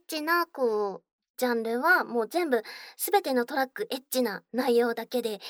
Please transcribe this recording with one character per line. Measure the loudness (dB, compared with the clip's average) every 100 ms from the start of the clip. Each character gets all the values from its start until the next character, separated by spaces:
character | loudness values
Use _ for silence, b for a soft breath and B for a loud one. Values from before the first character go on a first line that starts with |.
| -6
チ | -6
な、 | 0 2 0
こ | 0 0 0 -2 -6
う、 | -14 _ _ -4
ジ | -2
ャ |
ン | 0
ル | -2 0
は | 4 4
も | 2 -2
う | -2
全 | -2 2
部、 | 0 B B B -8
全 | 0 2
て | 2
の | 0 0
ト | -2
ラ | -4
ッ |
ク | -4 -8
エ | -8
ッ | -4
チ | -2
な | 0 -2 -6
内 | -2 2 4
容 | 2
だ | 0 -4
け | -4
で、 | -4 -6